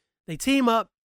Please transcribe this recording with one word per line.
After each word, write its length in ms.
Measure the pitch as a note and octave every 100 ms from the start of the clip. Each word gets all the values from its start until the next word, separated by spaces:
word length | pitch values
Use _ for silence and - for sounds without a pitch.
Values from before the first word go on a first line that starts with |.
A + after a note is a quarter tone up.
| _ _ -
they 120 | D#3
team 300 | C4+ C#4 A#3+
up. 220 | A3+ - _